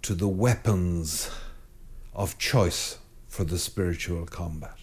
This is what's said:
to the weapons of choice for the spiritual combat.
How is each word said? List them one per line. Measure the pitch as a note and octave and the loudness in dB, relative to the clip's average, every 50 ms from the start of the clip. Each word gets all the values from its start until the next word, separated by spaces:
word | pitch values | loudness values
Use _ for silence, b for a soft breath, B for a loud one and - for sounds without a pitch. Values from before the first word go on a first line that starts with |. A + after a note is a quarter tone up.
to | - - G#2 | 0 0 0
the | E2+ G2+ G2+ | 2 2 2
weapons | F#2+ F#2 G#2+ B2 A#2+ - - A2+ G#2+ F#2 F2+ F2+ F2 E2+ D#2+ D#2 D2+ - - - B B B B B B B B B - - - - - - - - | 2 4 6 6 4 4 4 4 4 6 4 4 2 2 0 -2 -2 -4 -4 -4 B B B B B B B B B -18 -16 -14 -14 -14 -14 -12 -4
of | - G2+ G2 - - | -2 -2 -2 -2 -2
choice | - - - B2+ G2+ F2 - - - - - - - - - - - - | -2 4 6 6 6 6 4 0 -4 -4 -6 -10 -16 -20 -20 -20 -18 -14
for | - - F#2+ | -2 -2 0
the | D2+ E2+ E2+ | 0 0 0
spiritual | - - - - F#2+ F2 E2+ D#2+ - - F2 E2 E2 | -2 -2 -2 0 0 0 0 -2 -2 -2 -2 -4 -4
combat. | E2+ - - F2 E2 D#2+ D#2 C#2+ C#2+ - - | -6 -6 -6 -6 -6 -6 -6 -8 -10 -12 -14